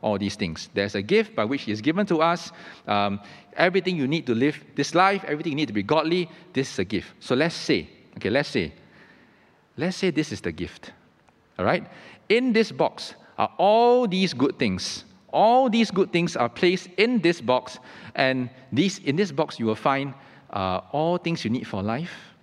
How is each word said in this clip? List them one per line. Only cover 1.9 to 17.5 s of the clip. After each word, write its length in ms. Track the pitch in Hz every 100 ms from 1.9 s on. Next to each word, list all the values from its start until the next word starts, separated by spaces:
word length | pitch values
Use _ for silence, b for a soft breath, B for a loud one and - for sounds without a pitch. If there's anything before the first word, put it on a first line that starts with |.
| 165 208
to 160 | 165
us, 300 | 160 170 - B B B -
um, 340 | 104 101 101 B B B -
everything 400 | 175 185 180 175
you 100 | 131
need 200 | 160 -
to 80 | 113
live 280 | 139 147 - -
this 180 | 143
life, 300 | 165 190 202
everything 300 | 196 147 165
you 40 | 143
need 120 | 139
to 40 |
be 80 | 107
godly, 480 | 101 151 156 180 170 B B
this 200 | - 135
is 40 | -
a 80 | 92
gift. 260 | 101 - -
So 140 | -
let's 220 | 127 160 -
say, 340 | - 117 76 - - -
okay, 120 | 95
let's 200 | 123 143
say, 220 | 123 80 - b b b b b b b b b -
let's 200 | 160 180
say 140 | 190
this 200 | 151 151
is 100 | -
the 100 | 90
gift, 400 | 80 85 - - - _ _ _ _ _ -
all 80 | 92
right? 220 | 165 - B B B _
In 240 | 220 254
this 180 | 220 220
box 440 | 135 151 - - - B B
are 120 | 107 -
all 500 | 185 220 240 247 240
these 280 | 185 190 123
good 240 | 135 -
things. 460 | 120 92 - - - - _
All 380 | 143 208 247 269
these 220 | 220 220
good 200 | 190 185
things 240 | 170 170 -
are 140 | 117
placed 380 | - 180 180 - -
in 240 | 220 247
this 180 | 165 170
box, 380 | 117